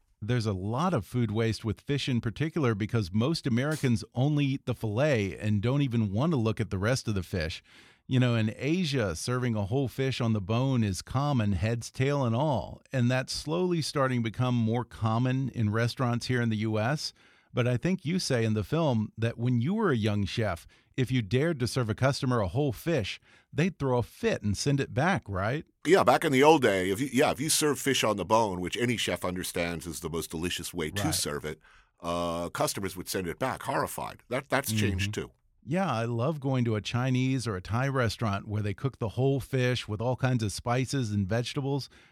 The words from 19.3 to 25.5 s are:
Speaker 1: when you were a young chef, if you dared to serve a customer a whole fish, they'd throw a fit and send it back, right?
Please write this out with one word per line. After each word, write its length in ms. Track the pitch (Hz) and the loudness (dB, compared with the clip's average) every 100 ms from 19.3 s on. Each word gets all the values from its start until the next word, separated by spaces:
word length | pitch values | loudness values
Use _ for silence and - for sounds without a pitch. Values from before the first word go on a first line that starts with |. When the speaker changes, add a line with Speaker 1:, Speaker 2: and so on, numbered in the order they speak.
| 113 | 0
Speaker 1:
when 240 | 123 120 | 0 2
you 120 | 131 | 2
were 180 | 214 208 | 2 2
a 60 | 123 | 2
young 280 | 107 104 98 | 2 0 -2
chef, 420 | - 107 85 - - _ - | -2 -2 -4 -10 -20 _ -4
if 140 | 123 | 0
you 100 | 131 | 0
dared 380 | 98 123 160 151 | 2 2 2 0
to 60 | 120 | -2
serve 220 | 135 113 | -2 -2
a 60 | 104 | 2
customer 460 | 131 135 131 120 | 0 2 0 0
a 60 | 92 | 0
whole 240 | 110 147 | 0 -2
fish, 480 | 107 165 156 95 - _ - _ | -2 -2 -2 -2 -8 _ -20 _
they'd 260 | 131 180 - | -2 -2 0
throw 180 | 135 123 | 0 0
a 40 | |
fit 400 | 113 - 226 - | 0 -2 -2 0
and 140 | 104 95 | 0 0
send 240 | 143 139 | 2 0
it 120 | 123 | 0
back, 300 | 113 165 165 - | 0 0 0 -2
right? 380 | 95 101 | -2 -2